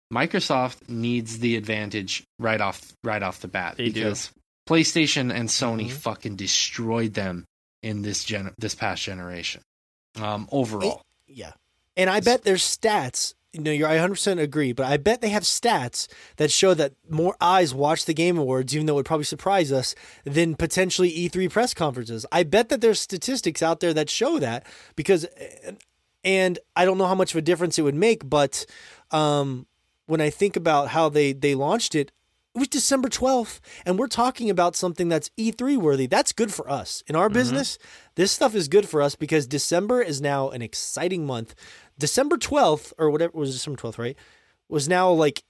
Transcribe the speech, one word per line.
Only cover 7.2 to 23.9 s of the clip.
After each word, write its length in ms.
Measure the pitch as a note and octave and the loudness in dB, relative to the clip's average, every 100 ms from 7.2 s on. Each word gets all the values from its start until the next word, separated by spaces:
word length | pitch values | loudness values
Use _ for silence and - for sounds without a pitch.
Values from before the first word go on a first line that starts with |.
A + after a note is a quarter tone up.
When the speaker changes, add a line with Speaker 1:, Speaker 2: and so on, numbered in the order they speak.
| F#2+ F2 - _ _ _ | -6 -6 -12 _ _ _
Speaker 1:
in 200 | A2 G#2 | -8 -6
this 220 | G2+ G2 | -6 -6
gen-, 280 | - G#2 F#2+ - | -6 -6 -8 -8
this 160 | A2 | -8
past 280 | - G#2+ F#2 | -6 -6 -4
generation. 600 | - F#2 F2+ F2 E2 - _ _ _ _ _ A2 | -8 -8 -10 -8 -8 -10 _ _ _ _ _ -8
Um, 280 | G#2+ G#2 G#2 | -6 -6 -2
overall. 500 | C#3 A2+ G#2+ - - _ _ _ | -2 0 -2 -2 -4 _ _ _
Speaker 3:
It, 60 | C3+ | -20
yeah. 160 | E2+ - _ _ _ - | -18 -20 _ _ _ 0
And 140 | F#3 | 2
I 80 | G#3 | 2
Speaker 1:
It's 60 | |
Speaker 3:
bet 180 | G3+ A#3+ | 4 4
there's 200 | G#3+ F#3 | 4 2
stats, 720 | - - G#3+ G#3 B2 - - - _ | 0 0 0 0 -2 -4 -6 -8 _
you 80 | D#3+ | -6
know, 100 | D3+ | -2
you're, 140 | D3+ D#3 | 0 2
I 60 | |
a 60 | D#3+ | 2
hundred 140 | F3+ | 2
percent 240 | G3 G3+ F3+ | 0 0 0
agree, 320 | D3 C#3+ C3+ | 0 0 0
but 140 | A#2+ C3 | 0 0
I 100 | D3 | 2
bet 240 | F#3+ A#3+ | 2 2
they 80 | G#3+ | 0
have 120 | G#3 | 0
stats 640 | - - A#3 F#3 B2 - - - - - | 0 0 2 2 0 -8 -10 -14 -10 0
that 140 | D3+ | 2
show 220 | - F#3+ | 4 4
that 180 | E3 C#3 - - | 4 0 -4 -6
more 280 | D#3 F3 - | 0 0 2
eyes 320 | F3 F#3+ D#3+ | 4 4 4
watch 300 | C3 C#3+ E3 | 2 0 0
the 100 | - | 0
Game 220 | D#3 E3+ F3 | 0 2 2
Awards, 360 | C3 C3 C3 | 0 0 -2
even 120 | D3+ D#3 | -2 0
though 80 | |
it 20 | C#3+ | 0
would 100 | C3+ | 0
probably 180 | D#3+ | -2
surprise 460 | C#3+ D3 F#3+ G3 D3 | -2 -4 0 2 2
us, 220 | C3+ B2 - - - | 0 -2 -8 -14 -14
than 300 | C#3+ D3 E3+ D3+ | -4 0 0 0
potentially 520 | E3 F#3+ F#3 - F3+ | -2 0 0 2 2
E 200 | D#3+ F3 | 2 -2
three 200 | F3+ F3+ | -2 0
press 240 | G#3 B3 | 0 0
conferences. 520 | - D#3 B2+ A2+ A2+ - | 0 -4 -4 -8 -10 -2
I 100 | E3+ | 0
bet 240 | D#3+ G3+ A#3 | 4 4 4
that 120 | C4+ | 4
there's 200 | A3+ G3 | 4 2
statistics 600 | - F#3+ - C4 - D#3 | -2 -6 -4 -4 -2 0
out 160 | E3 E3 | 0 2
there 120 | F3 | 0